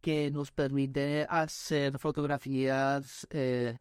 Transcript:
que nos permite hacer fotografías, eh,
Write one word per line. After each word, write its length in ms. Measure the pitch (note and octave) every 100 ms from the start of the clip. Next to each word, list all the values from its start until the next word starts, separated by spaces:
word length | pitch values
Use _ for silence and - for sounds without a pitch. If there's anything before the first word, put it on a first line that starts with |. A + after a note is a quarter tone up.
que 300 | - D3+ D3
nos 220 | C#3+ C#3+
permite 720 | - C#3 C#3 C3+ C3+ C#3+ D3 D3+
hacer 680 | E3+ D#3 - - D3+ C#3 C#3
fotografías, 1300 | D#3 D3+ D3 C#3+ - C3+ C3 C3+ C3+ C#3 C3+ - -
eh, 480 | D#3 C3 B2 A#2+ A#2